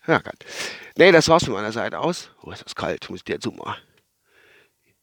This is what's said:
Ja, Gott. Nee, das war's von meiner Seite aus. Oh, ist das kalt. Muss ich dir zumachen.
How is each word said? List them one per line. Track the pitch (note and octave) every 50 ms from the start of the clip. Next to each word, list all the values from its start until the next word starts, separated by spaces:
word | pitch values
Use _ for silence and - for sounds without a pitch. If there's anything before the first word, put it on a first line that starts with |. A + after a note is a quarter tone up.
| _
Ja, | - D#3+ -
Gott. | - - - _ - - - - - - - - - - _
Nee, | - E3 F#3+
das | F3 D#3+ - -
war's | E3 - -
von | C#3 A2
meiner | F#2+ G#2+ G#2+
Seite | A2 A#2 F#2+ A2 - E2
aus. | B2+ E3 F3 - - - _ _
Oh, | - -
ist | F2+ - -
das | - -
kalt. | - - D#2+ E2+ - - -
Muss | F#2 F#2
ich | _
dir | - - D2
zumachen. | - A2 - - - - - - _ _ _ _ _ _ _ _ _ _ _ _ _ _ _ _ _ _ _ _ _ _ _ _